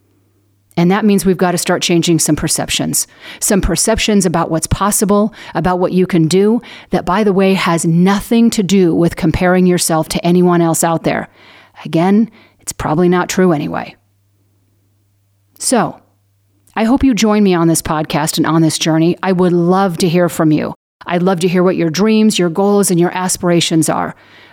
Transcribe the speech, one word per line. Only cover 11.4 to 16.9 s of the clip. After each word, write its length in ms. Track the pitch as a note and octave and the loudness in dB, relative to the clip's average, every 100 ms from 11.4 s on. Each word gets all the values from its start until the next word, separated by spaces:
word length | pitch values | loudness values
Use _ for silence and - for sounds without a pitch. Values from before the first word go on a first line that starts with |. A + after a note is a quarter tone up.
| - - _ - D3+ | -20 -20 _ -18 -4
Again, 440 | E3 F3+ G#3 A3+ - _ _ | 0 2 2 0 -6 _ _
it's 120 | - | -16
probably 360 | - D3+ D#3 F3+ | -8 -4 0 2
not 220 | F3+ F3 | 0 -2
true 220 | - F#3 | 0 2
anyway. 440 | D3 E3 - - - _ _ _ _ _ _ _ _ _ _ _ _ _ _ _ - | 0 -4 -8 -10 -18 _ _ _ _ _ _ _ _ _ _ _ _ _ _ _ -10
So, 400 | - A#3+ E3 - _ _ _ _ _ _ _ | -2 -2 -2 -6 _ _ _ _ _ _ _
I 100 | - | -4
hope 180 | A3+ | 0